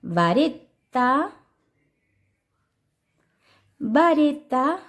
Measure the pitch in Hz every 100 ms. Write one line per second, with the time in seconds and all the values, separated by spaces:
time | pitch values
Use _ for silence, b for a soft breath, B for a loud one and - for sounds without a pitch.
0 | - 170 175 202 311 - _ _ _ 254
1 | 247 269 370 - _ _ _ _ _ _
2 | _ _ _ _ _ _ _ _ _ _
3 | _ _ _ _ _ _ _ _ 233 233
4 | 339 311 302 294 - 254 269 359